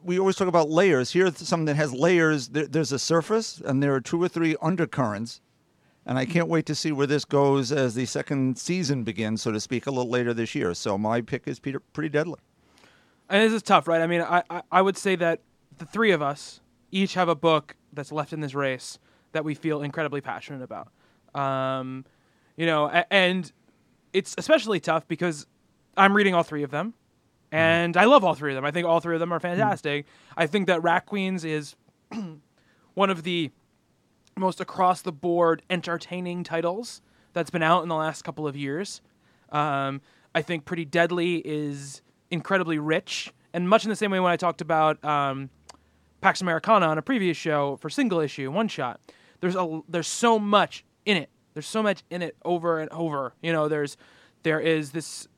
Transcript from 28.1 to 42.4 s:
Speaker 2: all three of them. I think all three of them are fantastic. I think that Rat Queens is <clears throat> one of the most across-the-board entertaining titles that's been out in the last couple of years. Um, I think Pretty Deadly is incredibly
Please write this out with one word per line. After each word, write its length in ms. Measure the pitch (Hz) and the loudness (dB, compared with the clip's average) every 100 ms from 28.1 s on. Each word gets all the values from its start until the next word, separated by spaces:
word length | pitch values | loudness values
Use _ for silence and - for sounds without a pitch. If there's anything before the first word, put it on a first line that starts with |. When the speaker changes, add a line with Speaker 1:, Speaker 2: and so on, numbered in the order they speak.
| 277 | 8
Speaker 2:
all 100 | 185 | 6
three 160 | 143 147 | 0 -4
of 40 | 135 | -2
them. 80 | 143 | -2
I 60 | |
think 140 | 160 170 | -2 2
all 140 | 165 | 0
three 140 | 170 165 | 2 -2
of 40 | |
them 120 | 170 | -2
are 80 | 170 | -2
fantastic. 640 | 180 175 214 185 151 147 147 _ _ - | -2 0 0 -2 -4 -4 -6 _ _ -2
I 100 | 170 | 0
think 200 | 202 190 | 0 2
that 160 | 175 | 2
Rat 240 | 170 175 - | 2 0 -2
Queens 400 | 202 190 185 160 | -4 -2 -4 -4
is 300 | 156 143 - _ _ _ | -6 -6 -18 _ _ _
<clears throat> 840 | 226 185 151 _ _ _ _ _ | -12 -12 -14 _ _ _ _ _
one 140 | - 196 | 0 0
of 120 | 180 | 0
the 280 | 165 175 147 _ _ _ _ _ _ _ _ - | -2 -2 -4 _ _ _ _ _ _ _ _ -4
most 240 | 190 170 | -4 -4
across-the-board 1040 | 185 - 185 180 185 143 180 170 170 160 _ | -10 2 2 2 -4 -6 -2 4 4 2 _
entertaining 720 | 175 175 170 - 180 180 175 | -6 -4 -8 -6 -8 -6 -8
titles 580 | 175 165 170 196 240 - _ _ _ | -4 -2 -2 -4 -10 -16 _ _ _
that's 180 | 170 160 | -6 -4
been 120 | 170 | 0
out 220 | 160 175 | 4 4
in 40 | 165 | 4
the 60 | |
last 280 | 156 156 147 | -2 -2 -6
couple 240 | - 151 151 | -10 -6 -6
of 80 | 139 | -6
years. 440 | 139 151 202 - _ _ _ _ _ | -6 -6 -6 -12 _ _ _ _ _
Um, 500 | 147 151 139 135 135 _ _ _ | -4 -2 -2 -4 -8 _ _ _
I 80 | 170 | -4
think 220 | 156 170 | -2 -8
Pretty 200 | - 175 | -6 -8
Deadly 520 | 156 170 170 175 175 170 | -2 2 2 2 -2 -2
is 580 | - 151 147 143 139 - _ _ _ | -4 -6 -6 -8 -14 -18 _ _ _
incredibly 480 | 175 | -8